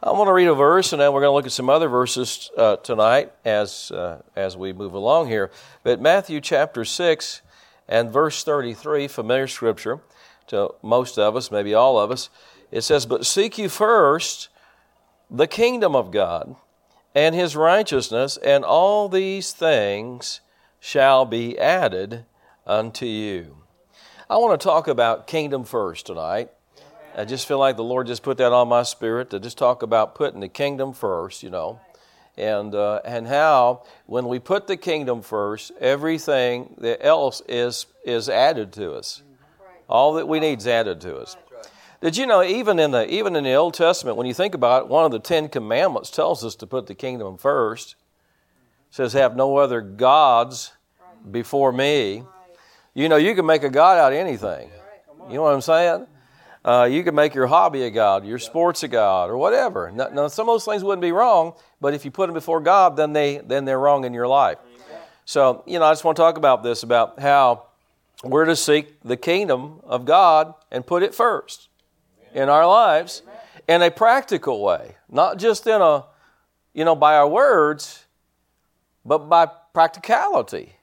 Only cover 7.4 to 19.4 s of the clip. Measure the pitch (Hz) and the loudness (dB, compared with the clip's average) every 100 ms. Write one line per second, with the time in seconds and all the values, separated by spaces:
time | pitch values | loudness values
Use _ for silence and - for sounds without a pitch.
7.4 | _ _ _ _ _ 110 117 117 156 147 | _ _ _ _ _ -2 0 0 -2 -2
8.4 | - 147 120 110 151 151 143 - 110 127 | -4 -4 -4 -10 -6 -4 -4 -8 -4 -2
9.4 | 135 - 117 107 - 139 _ _ _ _ | -2 -4 -4 -4 -6 -10 _ _ _ _
10.4 | _ 107 101 - - 120 123 - 104 110 | _ -4 -4 -6 -2 -2 -2 0 0 0
11.4 | 117 104 101 107 127 123 104 127 - _ | -6 -6 0 2 4 4 0 -4 -10 _
12.4 | _ _ _ - 113 151 117 123 123 - | _ _ _ -8 0 -2 0 -4 -2 -2
13.4 | 214 208 202 - 214 233 151 156 - - | -2 -2 -8 -2 2 4 4 2 -4 -10
14.4 | - _ _ _ _ _ _ _ _ 120 | -16 _ _ _ _ _ _ _ _ -2
15.4 | 160 - 233 247 202 135 95 101 92 85 | -2 0 -2 0 0 0 -2 -2 -2 -4
16.4 | - 131 _ _ _ _ _ 143 156 165 | -10 -18 _ _ _ _ _ 0 0 0
17.4 | 175 147 160 190 214 139 113 113 139 - | -4 0 2 2 0 -4 -2 -4 -4 -4
18.4 | - 139 123 143 185 208 202 190 190 196 | 0 0 2 2 2 0 -2 -2 -4 -6